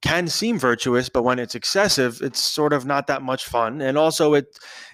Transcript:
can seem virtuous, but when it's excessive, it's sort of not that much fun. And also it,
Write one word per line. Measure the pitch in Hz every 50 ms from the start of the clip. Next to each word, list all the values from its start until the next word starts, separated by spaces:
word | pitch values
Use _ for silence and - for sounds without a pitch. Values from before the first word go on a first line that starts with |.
can | - 131 156 175 175 165
seem | - - 208 233 233 156
virtuous, | 127 123 117 113 - 131 120 123 127 127
but | - 127
when | 117 123 127 123
it's | 120 - -
excessive, | 113 - - - 190 214 196 - 139 127 123 117 -
it's | - 135 120 -
sort | - - - 156 151 147 147
of | 139 123
not | 139 143 143 139
that | - 139 131
much | 135 127 131 - -
fun. | - 127 120 117 113 131 156
And | 135 131 139
also | 151 156 160 160 - 160 151 151
it, | 143 135 - - - - - - - - -